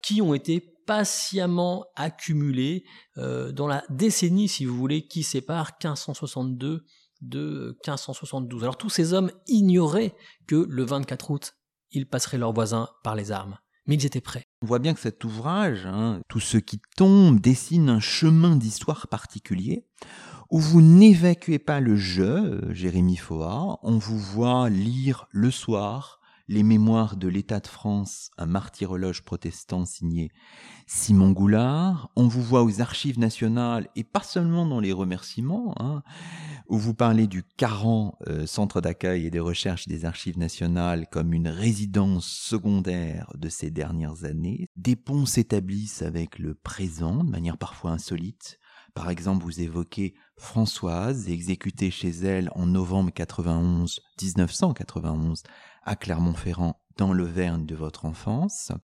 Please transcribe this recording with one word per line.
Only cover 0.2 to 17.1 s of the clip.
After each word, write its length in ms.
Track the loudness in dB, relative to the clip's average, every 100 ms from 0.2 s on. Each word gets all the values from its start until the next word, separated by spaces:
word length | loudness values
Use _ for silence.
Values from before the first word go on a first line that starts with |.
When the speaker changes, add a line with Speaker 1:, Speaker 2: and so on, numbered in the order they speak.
Speaker 1:
ont 140 | 2 0
été 360 | 0 -4 -4 _ -4
patiemment 1000 | -2 -2 -2 -4 -2 -2 0 0 -4 -8 -8
accumulés, 880 | -8 -8 -4 -2 0 0 -2 -4 -8 -20 _ -10
euh, 340 | -8 -6 -8
dans 160 | -6 -4
la 160 | -4 -6
décennie, 580 | 0 0 2 2 2 0
si 180 | -2 -4
vous 120 | -2
voulez, 300 | -2 -2 -4
qui 160 | -6
sépare 560 | -4 -6 -4 -6 -6 -8
quinze 200 | -8 -8
cent 140 | -8
soixante-deux 720 | -10 -10 -6 -6 -6 -6 -8 _ _ _ _
de 560 | -12 -8 -8 -8 -10 -12
quinze 180 | -10 -8
cent 120 | -10
soixante-douze. 480 | -12 -10 -10 -8 -6
Alors 160 | -6 -6
tous 140 | -4
ces 220 | 0 0
hommes 180 | 2 0 -4 0
ignoraient 680 | 4 6 6 4 0 -2 -6 -20 _ -2
que 220 | 0 0
le 160 | -2 -2
vingt-quatre 460 | -4 -4 -8 -6
août, 240 | -6 -6 _ _ _ _
ils 180 | -8 -4
passeraient 300 | -4 -4 -2
leurs 160 | -2
voisins 340 | 0 0 -2 -4 _
par 120 | -6 -6
les 160 | -6
armes. 260 | -8 -10 -16 _ _ -2
Mais 80 | 0
ils 100 | 0
étaient 160 | -4
prêts. 220 | -8 -14 -14 _
Speaker 2:
On 60 | -2
voit 120 | 0
bien 140 | 0
que 60 | -2
cet 240 | -4 -6
ouvrage, 600 | -8 -8 -4 -2 -2 -2 -4
hein, 360 | -4 -2 -4 -4
Tout 120 | -6
ce 180 | 0 0
qui 220 | 0 -12 _ 4
tombe, 420 | 8